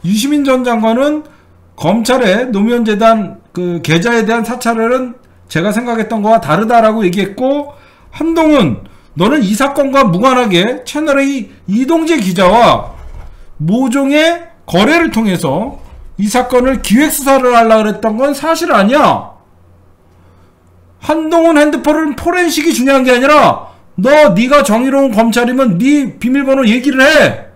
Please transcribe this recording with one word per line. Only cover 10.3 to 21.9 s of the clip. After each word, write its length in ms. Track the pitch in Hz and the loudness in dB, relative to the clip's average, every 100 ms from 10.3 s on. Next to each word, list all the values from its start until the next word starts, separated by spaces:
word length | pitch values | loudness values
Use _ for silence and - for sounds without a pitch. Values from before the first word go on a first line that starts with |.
| 254 226 175 208 269 | 2 0 0 0 -4
채널A 680 | - 294 311 277 277 269 202 - - | -8 -4 0 0 0 -4 -10 -14 -4
이동재 520 | 208 262 330 320 330 | -2 0 0 0 -2
기자와 760 | 185 180 180 220 208 131 - - - - - - - - | -2 2 2 4 4 2 -4 -14 -16 -16 -18 -20 -20 -8
모종의 880 | 156 226 262 269 277 294 320 339 - - - | -4 -2 0 -2 0 2 2 -2 -10 -20 -4
거래를 440 | 170 226 339 320 | 0 2 2 0
통해서 680 | 214 220 170 160 147 254 - - - - - | -2 -2 -2 -2 -4 -6 -12 -18 -20 -18 -6
이 100 | 202 | -2
사건을 540 | 254 247 247 254 262 | 0 0 0 0 -2
기획 280 | - 220 302 | 0 2 2
수사를 460 | - 269 269 247 240 | -2 0 2 4 2
하려고 280 | 226 220 | 4 2
그랬던 340 | 214 196 220 214 | 2 -2 -4 -2
건 160 | 277 | -2
사실 380 | 277 311 320 330 | -2 -2 -2 0
아니야. 580 | 233 196 285 262 - - - _ _ _ _ _ _ _ _ _ _ _ _ _ _ _ _ | 2 2 2 2 0 -8 -20 _ _ _ _ _ _ _ _ _ _ _ _ _ _ _ _
한동훈 560 | - 311 311 339 330 302 | -4 -4 0 2 2 2
핸드폰은 600 | 302 294 294 | 2 0 -2